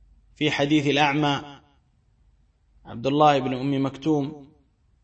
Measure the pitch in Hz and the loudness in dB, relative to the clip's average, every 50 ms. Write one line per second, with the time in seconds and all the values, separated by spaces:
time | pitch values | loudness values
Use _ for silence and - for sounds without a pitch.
0 | _ _ _ _ _ _ _ - 151 147 139 - 143 143 151 151 135 143 135 143 | _ _ _ _ _ _ _ -4 -2 -2 0 0 0 2 2 2 2 2 2 2
1 | 151 143 139 151 147 143 139 131 151 143 139 135 - _ _ _ _ _ _ _ | 2 2 0 0 0 0 0 -2 -6 -10 -18 -20 -20 _ _ _ _ _ _ _
2 | _ _ _ _ _ _ _ _ _ _ _ _ _ _ _ _ - - 104 117 | _ _ _ _ _ _ _ _ _ _ _ _ _ _ _ _ -20 -16 -12 -6
3 | 117 135 143 151 151 151 143 135 127 131 127 123 131 139 139 135 139 135 135 - | -4 0 2 4 6 6 6 4 2 -2 -4 -4 -2 -2 -2 -2 -2 -2 -4 -4
4 | - 160 156 147 139 147 156 147 139 135 - _ _ _ _ _ _ _ _ _ | -2 0 0 0 -2 -4 -8 -12 -18 -20 -20 _ _ _ _ _ _ _ _ _